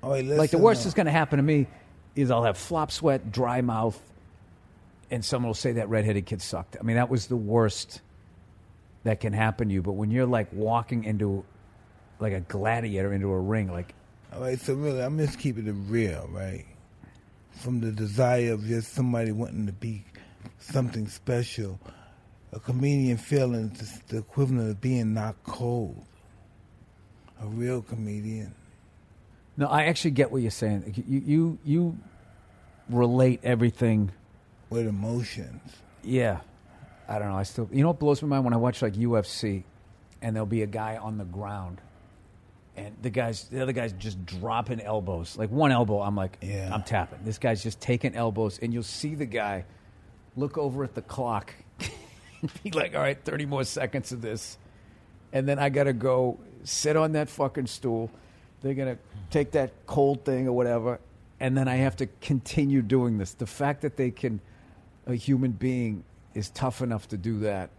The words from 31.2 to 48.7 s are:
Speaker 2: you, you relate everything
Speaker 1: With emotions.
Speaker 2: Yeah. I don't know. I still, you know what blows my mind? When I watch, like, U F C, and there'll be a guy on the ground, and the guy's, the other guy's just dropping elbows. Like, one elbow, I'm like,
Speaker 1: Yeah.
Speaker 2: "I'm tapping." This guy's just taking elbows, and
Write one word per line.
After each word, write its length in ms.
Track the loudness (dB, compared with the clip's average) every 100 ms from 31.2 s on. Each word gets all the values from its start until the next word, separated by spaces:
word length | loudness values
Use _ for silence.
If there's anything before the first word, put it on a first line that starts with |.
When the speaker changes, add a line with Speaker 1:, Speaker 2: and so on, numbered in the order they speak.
| 2
Speaker 2:
you, 320 | 2 2 -2
you 340 | 0 2 2 -2 -12 -20 -20 -20 -20 -20 -20 -20 -2
relate 520 | 2 4 6 6 4
everything 680 | 0 4 4 4 4 4 2 -2 -18 -20 _ -20 -6
Speaker 1:
With 160 | -2 -2
emotions. 720 | -2 -2 -2 -4 -8 -12 -14 -18 -20 -20 -16
Speaker 2:
Yeah. 380 | -2 0 2 0 -6 -20 -20 -20 -20 -20 -8
I 100 | -4
don't 100 | -2
know. 80 | -2
I 60 |
still, 260 | -4 -4 -2
you 100 | 2
know 60 | 2
what 100 | 4
blows 240 | 2 2
my 60 | 2
mind? 160 | 0
When 100 | 2
I 40 | 2
watch, 220 | 2 0
like, 160 | -2 0
U 220 | 2 2
F 80 | 0
C, 380 | -4 -2 -4 -6 -20 -20 -20 -20 -8
and 120 | -4
there'll 120 | -2 0
be 160 | 0
a 40 | 0
guy 300 | -2 -6 -6
on 220 | -6 -6
the 60 |
ground, 560 | -6 -8 -6 -8 -8 -12 -16 -20 -20 -20 -20 -20 -20 -20 -20 -14
and 200 | -14 -8
the 80 | -4
guy's, 340 | -2 -2 -4 -8
the 120 | -4
other 120 | -2
guy's 200 | -2 -4
just 320 | -6 -8 -8
dropping 560 | -8 -6 -2 -2 -2 -4
elbows. 560 | -2 -2 -2 -4 -6 -6
Like, 140 | -2
one 220 | 2 4
elbow, 280 | 4 4 2
I'm 160 | 0 0
like, 220 | -2 -4
Speaker 1:
Yeah. 300 | -8 -6 -4
Speaker 2:
"I'm 100 | -4
tapping." 340 | -2 -2 -2 -6
This 120 | -8 -2
guy's 240 | -2 0
just 180 | -4 -8
taking 340 | -2 0 0
elbows, 440 | 0 -2 0 -2 -2
and 100 | -4